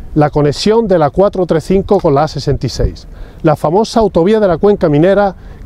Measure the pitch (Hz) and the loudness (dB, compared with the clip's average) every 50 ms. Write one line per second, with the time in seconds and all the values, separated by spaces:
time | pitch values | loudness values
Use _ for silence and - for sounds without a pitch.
0 | - - - 156 147 147 - 151 143 147 139 - - 202 214 233 233 208 190 170 | -14 -4 -2 0 0 0 2 0 0 0 0 0 0 0 2 2 2 2 2 2
1 | 151 143 - 175 185 208 - 185 180 160 180 160 - - 185 196 185 - 214 190 | 2 0 2 2 0 0 0 -2 -2 0 0 -2 0 0 0 0 0 2 0 2
2 | - 170 143 139 156 156 - 147 - - 135 123 - 127 - - 120 110 - - | 2 2 2 2 0 -2 -4 -4 -4 -4 -2 -2 -4 -6 -4 -2 -4 -4 -4 -8
3 | - - - - - - - - - 170 151 - - 156 156 202 226 - - 233 | -16 -18 -16 -16 -16 -16 -10 -2 0 0 0 0 0 0 0 0 0 0 0 0
4 | 226 196 - 175 165 190 220 220 214 190 170 156 - 202 208 - - 165 147 147 | 0 2 2 2 2 2 2 2 2 2 2 2 2 2 2 2 0 2 2 4
5 | 160 185 196 190 202 196 180 - - - - - - | 4 4 4 2 2 0 -2 -6 -14 -18 -18 -10 -2